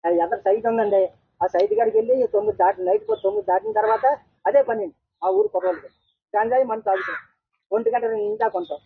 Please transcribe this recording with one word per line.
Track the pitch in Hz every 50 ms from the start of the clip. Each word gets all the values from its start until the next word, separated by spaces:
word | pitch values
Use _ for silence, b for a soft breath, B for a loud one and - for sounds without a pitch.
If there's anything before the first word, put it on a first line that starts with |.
| -
అది | 170 175
ఎదర | 170 170 170 - 202 -
సైట్ | 196 202 226 226
ఉందండి, | 233 226 226 220 208 202 196 190 180 - _ _ _ _ _
ఆ | 180
సైట్ | 185 - 175 190 208 415
కాడికి | 214 233 220 220
వెళ్ళి | 220 226 233 254 262 247
తొమ్మిది | - - 202 208 214 202
దాటి, | - - 185 196 185 185
నైట్ | 180 196 214 214
పూట | - 220 - -
తొమ్మిది | 190 202 208 190
దాటిన | 190 180 190 - -
తర్వాత | - 214 220 220 226 220 - 262 294 277 _ _ _ _ _
అదే | 196 254 285
పని | 269 - 226 220 196
అండి. | 160 - _ _ _ _ _
ఆ | 170 185
ఊరు | 190 196 214
కుర్రోళ్ళకి | 208 - 180 185 185 170 - - - _ _ _ _ _ _ _ _ -
గంజాయి | 208 220 233 247 262 269
మందు | 240 220 220
తాగుతాం, | 214 208 190 190 185 185 175 - - _ _ _ _ _ _ _ _ _
ఒంటి | 196 220 233 247
గంట | 233 240 233
నిండా | 226 220 214 208 208 214 220 226
కొంటాం | 214 202 180 175 165 151 294 _